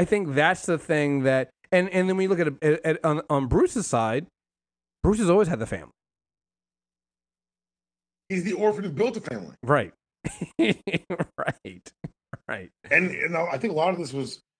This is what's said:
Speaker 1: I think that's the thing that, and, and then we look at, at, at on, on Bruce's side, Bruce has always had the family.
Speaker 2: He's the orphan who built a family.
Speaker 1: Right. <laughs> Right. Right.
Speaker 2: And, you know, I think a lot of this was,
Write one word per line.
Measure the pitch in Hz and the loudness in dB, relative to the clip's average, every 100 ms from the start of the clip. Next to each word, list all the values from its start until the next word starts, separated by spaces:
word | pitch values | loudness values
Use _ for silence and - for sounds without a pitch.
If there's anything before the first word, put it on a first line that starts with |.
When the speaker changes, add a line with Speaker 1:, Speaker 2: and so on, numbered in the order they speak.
Speaker 1:
I | 175 | 2
think | 208 175 139 | 2 0 2
that's | 156 180 - | 2 2 -2
the | 165 | -4
thing | - 156 147 139 | 0 0 2 2
that, | 135 131 127 _ _ | 2 2 0 _ _
and, | 180 185 | 0 2
and | 185 185 | 2 2
then | 185 | 2
we | 190 | 2
look | 185 | 2
at, | 160 135 | 0 0
at, | 156 160 160 | 2 2 0
at | 160 165 | 0 0
on, | 151 - | 0 0
on | 143 131 | 0 2
Bruce's | 151 349 254 185 | 4 4 0 -2
side, | 120 113 120 175 _ _ _ _ _ _ _ | 0 0 -2 -4 _ _ _ _ _ _ _
Bruce | 170 214 | 0 2
has | 196 | 4
always | 185 190 | 4 2
had | 143 | 0
the | 110 | -4
family. | 92 67 _ _ _ _ _ _ _ _ _ _ _ _ _ _ _ _ _ _ _ _ _ _ _ - | -8 -10 _ _ _ _ _ _ _ _ _ _ _ _ _ _ _ _ _ _ _ _ _ _ _ -6
Speaker 2:
He's | 190 | -4
the | 175 | -2
orphan | 185 214 208 | 0 0 0
who | 196 | -2
built | 143 233 226 | -2 -2 -2
a | |
family. | - 113 80 - | -8 -10 -12 -6
Speaker 1:
Right. | 117 143 92 - _ _ - - - - | 2 2 2 -8 _ _ -12 -10 -6 0
<laughs> | 320 - - 165 - 175 170 - | 2 2 -2 -4 -4 -6 -6 -6
Right. | - - - 92 - - - - _ - - | -6 -6 -12 -18 -20 -16 -16 -16 _ -16 -10
Right. | 107 90 _ - | -10 -12 _ 0
Speaker 2:
And, | 147 180 | 0 0
you | - 160 | -2 -4
know, | 165 170 | -4 -4
I | 139 | -4
think | 226 | -4
a | 156 | 0
lot | 170 | 0
of | 180 | 0
this | 151 | -4
was, | 135 131 - _ _ | -8 -8 -12 _ _